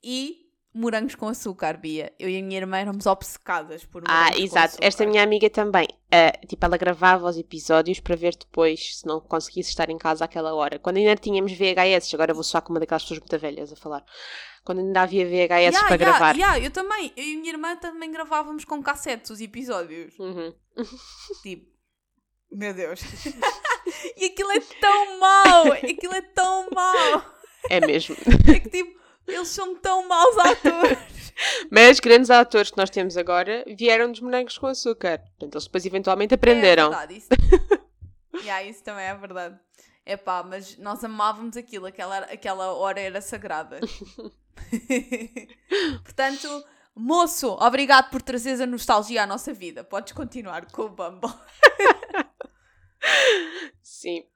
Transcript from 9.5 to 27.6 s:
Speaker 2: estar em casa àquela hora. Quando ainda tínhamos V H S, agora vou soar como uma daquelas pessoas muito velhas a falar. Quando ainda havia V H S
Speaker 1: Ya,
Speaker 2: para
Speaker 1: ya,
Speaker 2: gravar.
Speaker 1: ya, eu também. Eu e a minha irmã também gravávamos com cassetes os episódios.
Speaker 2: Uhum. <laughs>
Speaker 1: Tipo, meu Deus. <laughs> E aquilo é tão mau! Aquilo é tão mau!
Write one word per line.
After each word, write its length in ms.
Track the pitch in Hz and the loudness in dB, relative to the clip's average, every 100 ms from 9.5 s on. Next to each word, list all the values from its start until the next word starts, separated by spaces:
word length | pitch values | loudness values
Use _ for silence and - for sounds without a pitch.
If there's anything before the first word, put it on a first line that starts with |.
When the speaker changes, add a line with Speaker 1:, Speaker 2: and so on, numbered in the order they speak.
| - 175 | -10 -10
Speaker 2:
estar 180 | - 160 | -6 -6
em 80 | 160 | -4
casa 300 | 165 160 165 | -4 -4 -4
àquela 260 | 170 160 | -6 -6
hora. 240 | 156 147 147 | -4 -4 -4
Quando 200 | - 190 | -4 0
ainda 180 | 208 208 | 2 2
tínhamos 360 | 220 196 196 | -2 -4 -4
V 180 | 180 190 | -2 -2
H 160 | 185 185 | 2 2
S, 280 | 185 - | 2 -2
agora 200 | 151 160 | -4 -2
vou 80 | 160 | -2
soar 180 | 160 165 | -4 -6
como 120 | - | -4
uma 60 | 165 | -6
daquelas 220 | 156 160 | -4 -6
pessoas 160 | - 160 | -6 -12
muito 180 | _ 160 | _ -8
velhas 340 | 151 147 147 | -8 -12 -16
a 40 | 151 | -16
falar. 280 | 156 143 _ - - - - - - | -14 -14 _ -20 -20 -18 -20 -20 -10
Quando 140 | 185 | -6
ainda 200 | 190 185 | -2 0
havia 240 | 185 190 180 | 0 0 -2
V 180 | 180 | 0
H 160 | 175 175 | 2 4
S 120 | 175 359 | 4 4
Speaker 1:
Ya, 40 | |
Speaker 2:
para 80 | 415 | 2
Speaker 1:
ya, 40 | - | 4
Speaker 2:
gravar. 400 | - 247 156 262 | 4 6 4 4
Speaker 1:
ya, 220 | 392 302 | 2 0
eu 120 | 254 | -2
também. 400 | 370 381 427 311 - | -6 -6 -6 -8 -10
Eu 80 | |
e 100 | 294 | -10
a 40 | 311 | -10
minha 120 | 320 | -10
irmã 240 | 320 330 349 | -10 -10 -10
também 340 | 349 330 330 | -12 -12 -14
gravávamos 520 | 320 311 311 302 302 - | -12 -6 -6 -6 -12 -10
com 160 | 302 | -10
cassetes 480 | 277 285 - 233 - | -6 -6 -8 -10 -12
os 100 | 214 | -16
episódios. 800 | 214 233 247 202 175 156 156 _ | -16 -14 -10 -8 -8 -14 -18 _
Speaker 2:
Uhum. 340 | 190 180 165 170 _ - | -14 -12 -14 -16 _ -14
<laughs> 680 | 226 254 - - - 403 | -14 -14 -20 -20 -18 -18
Speaker 1:
Tipo, 280 | 202 175 _ _ _ _ _ _ _ _ _ | -16 -18 _ _ _ _ _ _ _ _ _
meu 220 | 202 208 | -12 -12
Deus. 260 | 185 165 185 | -10 -10 -10
<laughs> 100 | - - 302 254 - - 587 - - - - - | -16 -14 -16 -6 -6 -6 -8 -6 -8 -12 -16 -6
E 80 | 370 | -8
aquilo 240 | 381 392 | -4 -2
é 80 | 403 | -2
tão 600 | - - 403 403 403 381 | -4 0 2 4 0 0
mau! 520 | 381 392 392 349 320 | 4 8 10 8 6
Aquilo 400 | 269 - 349 359 | 2 -4 -8 -6
é 60 | 370 | -8
tão 460 | 370 - 370 381 370 | -6 -2 0 -2 -4
mau! 540 | 370 370 370 480 311 - _ - _ | -4 0 2 2 0 -4 _ -20 _